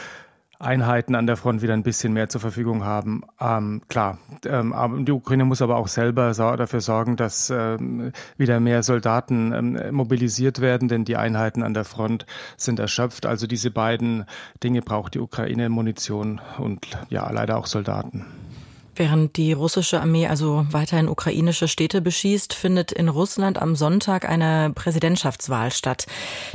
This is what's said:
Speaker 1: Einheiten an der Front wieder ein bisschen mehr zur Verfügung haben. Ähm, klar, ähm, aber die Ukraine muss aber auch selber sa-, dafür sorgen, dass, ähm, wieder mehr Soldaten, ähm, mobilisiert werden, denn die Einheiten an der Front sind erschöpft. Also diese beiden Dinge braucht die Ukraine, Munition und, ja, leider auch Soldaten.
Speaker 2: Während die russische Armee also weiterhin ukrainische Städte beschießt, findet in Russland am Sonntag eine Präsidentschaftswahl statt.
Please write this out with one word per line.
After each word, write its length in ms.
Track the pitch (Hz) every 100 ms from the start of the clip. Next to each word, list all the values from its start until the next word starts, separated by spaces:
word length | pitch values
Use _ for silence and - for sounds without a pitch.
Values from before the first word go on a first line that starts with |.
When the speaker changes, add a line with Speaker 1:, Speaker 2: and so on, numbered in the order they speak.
| - - - _ _ -
Speaker 1:
Einheiten 560 | 131 131 117 120 117
an 140 | 120 117
der 80 | 113
Front 260 | 123 113
wieder 120 | 113
ein 100 | 110
bisschen 280 | 113 - 117
mehr 160 | 110 110
zur 120 | 120
Verfügung 420 | 113 110 117 113
haben. 400 | 101 104 104 110 - -
Ähm, 440 | 120 113 104 107 -
klar, 300 | 120 101 98 - 151
ähm, 280 | - 135 113
aber 260 | 120 123 135
die 120 | 135
Ukraine 320 | 135 - 131
muss 180 | 131 127
aber 140 | 120 117
auch 100 | 104
selber 480 | - 117 120 120
sa-, 220 | 110 113 123
dafür 240 | 120 120
sorgen, 340 | 107 113 113
dass, 360 | 120 113 - -
ähm, 600 | 123 113 113 127 120 120 - - -
wieder 220 | 131 117
mehr 240 | 117 120
Soldaten, 720 | 117 120 113 117 - 123 113
ähm, 420 | 117 120 123 -
mobilisiert 640 | 139 117 123 120 107 131 127
werden, 280 | 127 123 123
denn 160 | 117
die 120 | 110 110
Einheiten 460 | 113 110 110 113
an 120 | 113
der 100 | 107
Front 420 | 101 - 110 113 - - - -
sind 240 | - 113
erschöpft. 460 | 107 - 120 - 107
Also 200 | 113 110
diese 240 | 117 120
beiden 540 | 113 110 117 117 113 101 - - -
Dinge 180 | 123 123
braucht 320 | 120 110 98
die 60 | 135
Ukraine, 480 | 117 - 113 120 117
Munition 720 | 117 113 104 - 104 107 107 - -
und, 300 | - 101 - - -
ja, 200 | 101 95
leider 280 | 110 110 110
auch 80 | -
Soldaten. 600 | 107 101 101 123 98 - - - - - - - -
Speaker 2:
Während 400 | 160 156 156 -
die 140 | 160
russische 480 | 147 160 - 170 170
Armee 260 | 165 165 165
also 400 | 151 156 147 147
weiterhin 360 | 151 156 170 160
ukrainische 600 | 156 - - 170 165 165
Städte 340 | - 160 196
beschießt, 500 | 170 165 202 202 -
findet 400 | - 190 185 170
in 160 | - 165
Russland 540 | 147 196 - 196 190
am 120 | 160
Sonntag 540 | 156 151 190 - 185 -
eine 440 | 165 160 160 156
Präsidentschaftswahl 960 | - - 160 165 180 139 - - 123 117
statt. 360 | - 131 131 - - - - -